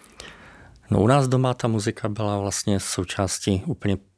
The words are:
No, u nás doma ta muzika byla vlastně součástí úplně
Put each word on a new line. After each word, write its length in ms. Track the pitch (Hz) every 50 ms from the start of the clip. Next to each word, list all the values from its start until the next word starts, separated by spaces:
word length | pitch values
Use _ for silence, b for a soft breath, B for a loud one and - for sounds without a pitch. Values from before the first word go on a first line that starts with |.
| B B B B B B B B B B B B B B B B B -
No, 100 | 104 98
u 60 | 95
nás 220 | 113 135 143 135 127
doma 260 | 127 127 131 127 123
ta 140 | - - 117
muzika 400 | 113 110 98 117 104 - - 107
byla 300 | 104 104 110 104 104 101
vlastně 420 | 98 101 - - - 107 101 98
součástí 840 | - - - - 92 - - - 98 92 - - - 107 101 95 98
úplně 300 | 170 139 - - 101 98 98 - _ _